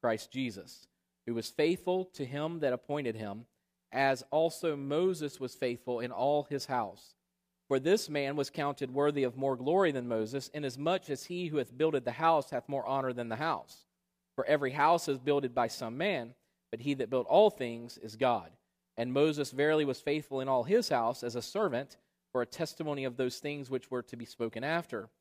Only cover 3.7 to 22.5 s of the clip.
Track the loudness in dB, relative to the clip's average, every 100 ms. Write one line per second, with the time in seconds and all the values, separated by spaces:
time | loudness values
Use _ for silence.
3.7 | _ _ 0 2 2 0 2 2 0 -2
4.7 | -2 -2 0 2 0 -6 -6 -8 -2 -2
5.7 | -2 -4 -4 -4 0 2 2 0 -6 -2
6.7 | -2 -2 -6 -20 _ _ _ _ _ _
7.7 | 0 4 2 2 -2 -2 -2 -4 -2 -4
8.7 | -2 -4 2 2 4 0 0 -2 0 2
9.7 | 4 4 2 -2 -2 -2 -4 -6 -6 -6
10.7 | -2 0 0 -2 -8 -6 -6 -2 -2 -2
11.7 | 0 2 2 -2 2 4 4 2 -6 -4
12.7 | -6 -2 0 0 -2 -4 -2 -2 -2 -6
13.7 | -20 _ _ _ _ _ -6 2 2 2
14.7 | 4 6 6 2 -2 2 2 2 0 0
15.7 | -2 -8 -2 -2 -2 -4 -14 _ _ _
16.7 | -6 -2 -2 0 0 4 8 8 6 -6
17.7 | -6 -10 -12 -14 0 2 2 -2 _ _
18.7 | _ _ -6 -2 4 2 2 -4 0 2
19.7 | 4 2 -2 -2 -2 -2 -6 0 2 4
20.7 | 2 4 2 0 -2 -4 -6 -6 -2 0
21.7 | 0 -6 -14 _ _ _ -4 -4